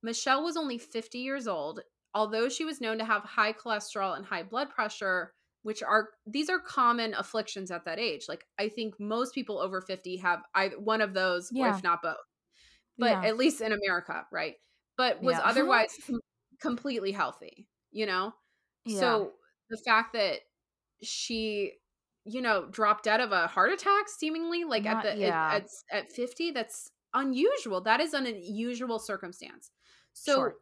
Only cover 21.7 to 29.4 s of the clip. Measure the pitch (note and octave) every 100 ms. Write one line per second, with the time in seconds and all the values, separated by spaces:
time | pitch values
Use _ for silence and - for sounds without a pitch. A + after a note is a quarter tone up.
21.7 | - _ _ _ _ - A#3 B3 G3+ E3
22.7 | F#3+ G#3+ G#3+ A3 A3 B3 F#3+ E3+ G3 G3
23.7 | F#4 - G4+ G4+ - D#4 D#4+ E4 E4+ E4+
24.7 | A3+ G#3 A3 G#3+ G#3 F#3+ E3 D#3+ G#3 G3
25.7 | - - G3+ - - B3 - E4+ C#4 A3
26.7 | - - _ _ A#3+ C4+ B3+ F#4 C#5 B3+
27.7 | F#3 G#3 A#3 D#4+ D4+ B3+ G#3 F3+ G#3 A#3
28.7 | A#3+ B3 A3+ A3 F#3+ F3+ F3+